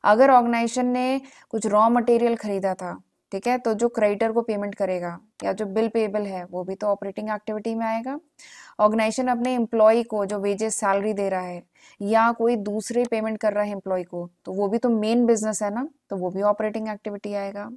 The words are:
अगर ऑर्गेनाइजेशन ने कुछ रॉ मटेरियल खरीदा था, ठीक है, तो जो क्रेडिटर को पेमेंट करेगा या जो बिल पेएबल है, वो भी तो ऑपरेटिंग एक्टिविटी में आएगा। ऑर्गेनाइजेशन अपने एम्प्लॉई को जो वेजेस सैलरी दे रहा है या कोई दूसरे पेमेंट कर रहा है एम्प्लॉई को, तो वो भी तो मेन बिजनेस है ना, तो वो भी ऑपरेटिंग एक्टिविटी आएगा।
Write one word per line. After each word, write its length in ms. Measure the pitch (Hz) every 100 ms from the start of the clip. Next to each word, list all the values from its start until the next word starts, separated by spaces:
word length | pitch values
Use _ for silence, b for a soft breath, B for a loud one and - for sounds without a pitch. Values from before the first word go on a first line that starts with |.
अगर 280 | 180 214 269
ऑर्गेनाइजेशन 540 | 254 233 233 233 240 247
ने 360 | 247 254 269 269 B B
कुछ 160 | 220 214
रॉ 240 | 208 226
मटेरियल 460 | 240 226 233 233 233
खरीदा 380 | 214 196 190
था, 280 | 185 180 180 _ _ _
ठीक 160 | 190 240
है, 100 | 247
तो 160 | 240
जो 160 | 214 240
क्रेडिटर 420 | 240 214 202 226
को 100 | 220
पेमेंट 340 | 226 208 208 202
करेगा 440 | 196 180 175 175 _ _
या 100 | 196
जो 120 | 196 208
बिल 220 | 196 226
पेएबल 340 | 226 214 208
है, 240 | 208 185 180
वो 180 | 180
भी 120 | 180 190
तो 120 | 208
ऑपरेटिंग 420 | 202 196 196 214
एक्टिविटी 460 | 208 - 214 226 226
में 100 | 226
आएगा। 340 | 226 247 285 _ _ B B B -
ऑर्गेनाइजेशन 480 | 214 220 220 220 254
अपने 280 | 240 247 254
एम्प्लॉई 480 | 226 226 214 233
को 220 | 233 214 196
जो 140 | 208
वेजेस 360 | 202 202 220 -
सैलरी 380 | 202 196 208
दे 160 | 202 196
रहा 120 | 185
है 220 | 180 175 - b b b
या 300 | 202 220 226
कोई 240 | 233 233 240
दूसरे 500 | 202 208 - 233 240
पेमेंट 320 | 226 220 214
कर 160 | 220
रहा 100 | 202
है 80 | 208
एम्प्लॉई 320 | 202 190 185
को, 260 | 175 175 175 _ -
तो 80 |
वो 140 | 190 202
भी 100 | 226
तो 120 | 247
मेन 360 | 226 214 240 240
बिजनेस 380 | 226 214 208
है 100 | 208
ना, 160 | 214 294 _ _
तो 80 | 196
वो 120 | 180
भी 120 | 190
ऑपरेटिंग 460 | 208 208 214 220 220
एक्टिविटी 460 | 208 214 202 208
आएगा। 380 | 202 196 202 208